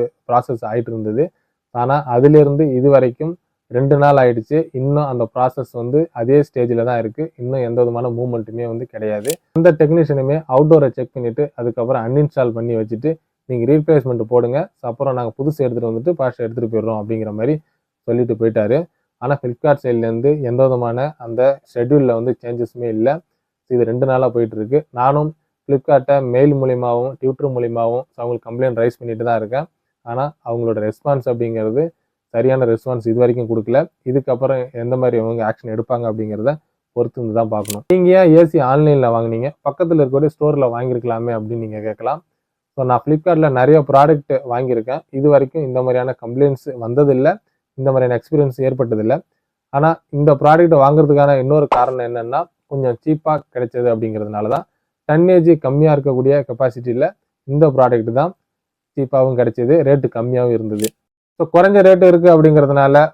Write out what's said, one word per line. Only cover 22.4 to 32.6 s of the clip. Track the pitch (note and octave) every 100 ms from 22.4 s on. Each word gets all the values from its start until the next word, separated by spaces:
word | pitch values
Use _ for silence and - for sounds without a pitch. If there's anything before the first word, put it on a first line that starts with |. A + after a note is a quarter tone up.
| A#2+ A#2+ A#2+ B2 A#2+
இல்ல. | A2 A#2+ D#3+ _ _ _ _ -
இது | B2+
ரெண்டு | A2+ B2 C3
நாளா | C3 B2+
போயிட்டு | A#2 A2+ G#2+
இருக்கு. | G#2+ C#3+ D3+
நானும் | B2 B2+ D3 D#3 D#3+ _ _ -
Flipkart-ஐ | C#3 - C#3+ C3 C#3+
மெயில் | C3 B2 D3
மூலியமாவும், | C#3 C3 B2+ B2 A#2+ B2 -
Twitter | C3 C3 C#3+
மூலியமாவும் | B2 A#2+ A#2 A#2 B2 -
அவங்களுக்கு | - A#2+ A#2 A#2
கம்ப்ளைண்ட் | A#2+ C3 A2+
ரைஸ் | A#2+ -
பண்ணிட்டு | A#2+ A2+
தான் | A#2 A2+
இருக்கேன். | G#2+ B2+ E3 _ _ _ A#2+
ஆனா, | A#2+ C#3+ -
அவங்களோட | B2 A#2 A#2 A2
ரெஸ்பான்ஸ் | G#2+ - D3 C#3 B2+
அப்படிங்கிறது | A#2+ A#2 A2+ A2 B2 E3 _ _ _ _
சரியான | A#2 B2+ C3